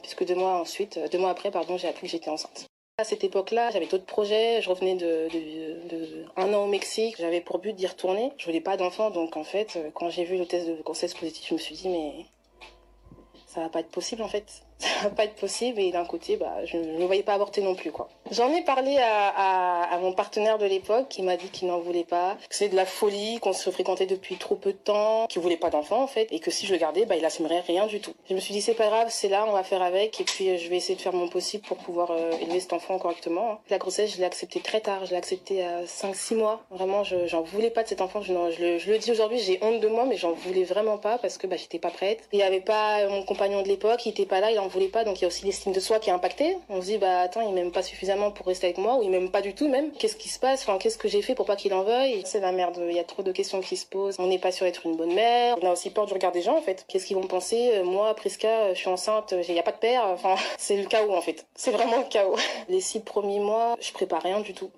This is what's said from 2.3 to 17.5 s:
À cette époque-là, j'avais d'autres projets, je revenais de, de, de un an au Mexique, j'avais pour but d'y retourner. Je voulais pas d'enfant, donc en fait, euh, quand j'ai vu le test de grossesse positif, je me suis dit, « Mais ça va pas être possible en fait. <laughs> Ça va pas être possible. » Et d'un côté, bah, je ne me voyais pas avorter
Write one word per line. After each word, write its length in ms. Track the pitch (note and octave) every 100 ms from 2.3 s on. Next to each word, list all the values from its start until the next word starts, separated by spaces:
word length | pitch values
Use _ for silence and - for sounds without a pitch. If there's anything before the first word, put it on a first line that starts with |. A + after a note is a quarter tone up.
| D3+ - - - _ _ -
À 80 | G#3+
cette 180 | G#3
époque-là, 480 | G3 G3 F#3+ A3+ A#3
j'avais 140 | G#3 D#3+
d'autres 200 | F#3+ -
projets, 560 | - G#3 G#3+ A3+ A3+
je 80 | G3+
revenais 260 | F3+ F#3+ F#3
de, 340 | E3+ D#3+ D#3+
de, 640 | E3 D#3 D#3 D#3+ E3 E3+ E3
de 300 | D#3+ D#3 E3 -
un 180 | F#3+
an 120 | G#3 G3+
au 20 |
Mexique, 480 | G3 - - A3+ A3
j'avais 200 | E3+ F3
pour 200 | - F3
but 120 | G#3
d'y 160 | F#3+ F#3
retourner. 460 | - F#3 G3 C4 -
Je 100 | F3
voulais 120 | E3
pas 160 | D#3+ F#3+
d'enfant, 360 | F3+ F3+ G#3+
donc 260 | E3+ E3 D#3+
en 80 | D#3
fait, 320 | G3 A3 E3+
euh, 140 | D#3
quand 160 | - E3+
j'ai 160 | E3+ F3
vu 100 | F#3
le 100 | E3+
test 220 | F3 E3
de 140 | D#3+
grossesse 320 | D#3 D#3+ F3
positif, 320 | - E3 D#3+ -
je 60 |
me 60 | E3
suis 160 | D#3+ D#3
dit, « 120 | F#3
Mais 380 | F3 D3+ C#3+ - _ _ - - - _ _ - - - - -
ça 60 | -
va 80 | E3
pas 140 | E3
être 100 | E3
possible 320 | - - A3+
en 60 | G#3
fait. 160 | G#3 G#3
<laughs> 60 | - - -
Ça 220 | - G3+
va 60 | G3+
pas 140 | G#3 G#3
être 100 | -
possible. » 440 | G3 - A#3+ A3
Et 120 | F#3
d'un 140 | F3 F3
côté, 320 | E3+ - G3+
bah, 280 | E3 - E3+
je 100 | E3+
ne 220 | D#3+ D#3+
me 80 | F3+
voyais 160 | G3
pas 140 | G3+ G3+
avorter 260 | G3+